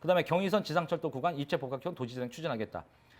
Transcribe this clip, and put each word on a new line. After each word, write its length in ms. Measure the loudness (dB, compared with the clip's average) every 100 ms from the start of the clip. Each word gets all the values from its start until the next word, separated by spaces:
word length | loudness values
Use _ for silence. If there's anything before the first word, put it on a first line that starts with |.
그다음에 220 | 4 4
경의선 400 | 6 2 4 2
지상철도 460 | 2 0 0 -2 -2
구간 260 | 0 -2 0
입체 200 | -2 -2
복합형 380 | -2 -4 -6
도시재생 360 | -6 -6 -4 -6
추진하겠다. 540 | -6 -4 -4 -4 -6 -12 _ _ -20